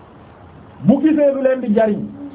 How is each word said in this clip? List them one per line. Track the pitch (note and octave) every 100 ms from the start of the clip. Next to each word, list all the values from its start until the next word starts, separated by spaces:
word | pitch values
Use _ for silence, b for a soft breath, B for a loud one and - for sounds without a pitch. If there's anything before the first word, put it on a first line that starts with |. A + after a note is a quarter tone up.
| - - - - - - - -
Bu | D3 C#4+
gisee | D#4 D4 C#4+
lu | C4+
leen | C4 C4
di | A#3+
jariñ | G#3 A3 G3+ - - -